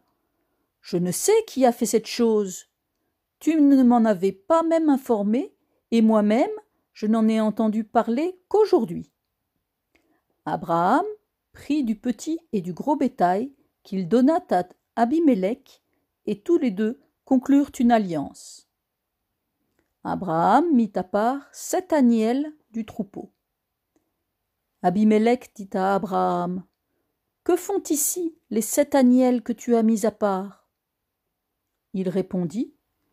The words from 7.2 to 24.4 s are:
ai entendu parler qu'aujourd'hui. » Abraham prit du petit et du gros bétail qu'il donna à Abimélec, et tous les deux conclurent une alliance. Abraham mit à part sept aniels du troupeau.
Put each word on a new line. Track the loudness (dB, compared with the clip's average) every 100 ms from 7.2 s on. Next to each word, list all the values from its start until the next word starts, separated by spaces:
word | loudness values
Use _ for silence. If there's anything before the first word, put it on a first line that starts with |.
| 2
ai | 0
entendu | -2 -2 -2 -2
parler | -2 -2 0 -2 -4 -6 _
qu'aujourd'hui. » | -2 2 2 0 -8 -12 _ _ _ _ _ _ _ _ _ _ _ _ _ -8
Abraham | -8 -2 0 2 0 -2 -8 _ _ _
prit | -18 -6 -4
du | -2 -4
petit | -4 -6 -6 -8 _
et | -6
du | -6
gros | -8 -4 -2
bétail | -2 0 0 0 -4 _ _ _
qu'il | -10 -8 0
donna | 2 4 2 0
à | -2 -2 _ _ -2
Abimélec, | 0 2 2 2 0 -4 _ _ _ _ _ _ -8
et | -8
tous | 0 0
les | 0
deux | -2 -4 -6 _ _ -2
conclurent | -2 2 2 2 0
une | 2
alliance. | 2 0 -6 -8 -12 -20 -20 _ _ _ _ _ _ _ _ _ _ _ _ _ _
Abraham | -10 -8 -4 0 2 2 4
mit | 2 0 -4
à |
part | -4 -2 -2 -4 -10
sept | -18 -6 -6 -2
aniels | 2 2 2 0 -2 -6 -12 _
du | -14 -12
troupeau. | -10 -12 -12 -18 _ _ _ _ _ _ _ _ _ _ _